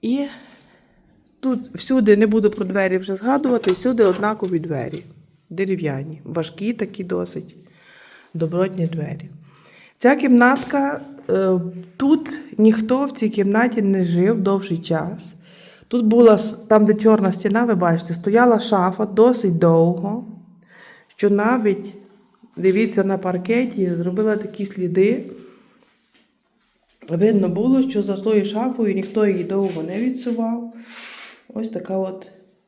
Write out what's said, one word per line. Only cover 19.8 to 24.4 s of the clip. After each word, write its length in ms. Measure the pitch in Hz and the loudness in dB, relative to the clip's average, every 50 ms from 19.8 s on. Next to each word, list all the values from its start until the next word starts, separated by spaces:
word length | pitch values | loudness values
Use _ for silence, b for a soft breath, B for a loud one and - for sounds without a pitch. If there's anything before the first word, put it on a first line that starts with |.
| 165 170 170 170 175 196 208 233 247 - - - - _ _ _ b b b b b b b b b b _ | 4 2 2 -2 -4 -6 -6 -8 -10 -12 -18 -20 -20 _ _ _ b b b b b b b b b b _
що 140 | _ - 202 | _ 0 2
навіть, 640 | 202 202 208 220 247 254 220 214 196 - - - - - - _ _ _ _ _ _ _ _ - _ | 2 2 2 2 0 2 2 0 -2 -2 -6 -14 -18 -20 -20 _ _ _ _ _ _ _ _ -20 _
дивіться, 480 | - 170 190 185 202 220 - - 208 190 | -2 0 2 2 2 0 0 0 0 0
на 140 | 196 196 190 | 0 -2 -2
паркеті 680 | 185 185 180 180 180 - 226 240 262 240 - 208 190 180 | -2 -4 -4 -4 -2 -2 0 0 0 -2 -2 -2 -2 -2
зробила 480 | 175 170 170 180 180 196 214 220 214 | -2 -2 -4 -4 -2 -2 0 0 0
такі 300 | 208 | -2